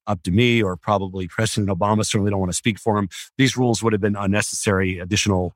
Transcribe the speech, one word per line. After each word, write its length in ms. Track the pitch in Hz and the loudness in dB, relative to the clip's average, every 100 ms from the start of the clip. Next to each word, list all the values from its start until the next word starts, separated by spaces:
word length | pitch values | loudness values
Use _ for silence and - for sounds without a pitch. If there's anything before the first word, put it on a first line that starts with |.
| - | -6
up 160 | 101 | -6
to 60 | - | 0
me 320 | 98 123 117 | 2 4 4
or 140 | 101 90 | 0 -2
probably 500 | - 101 95 95 92 | 0 0 -2 -8 -8
President 440 | - 110 - 98 | -4 -4 -2 -2
Obama, 340 | 92 101 107 | 0 2 2
certainly 260 | 104 113 101 | 0 0 0
don't 100 | 98 | 0
wanna 120 | 92 | -2
speak 260 | 87 - 98 | -2 -2 -2
for 200 | - 104 | 0 0
him, 100 | 101 - - - | -2 -6 -10 0
these 180 | 131 117 | 0 2
rules 260 | 127 113 | 0 2
would 120 | 113 | 0
have 80 | 107 | 2
been 140 | 104 104 | 2 0
unnecessary. 840 | 101 104 101 - - 95 95 92 | 0 0 0 -4 0 2 0 -4
Additional 560 | 90 101 107 92 90 | -2 0 2 0 0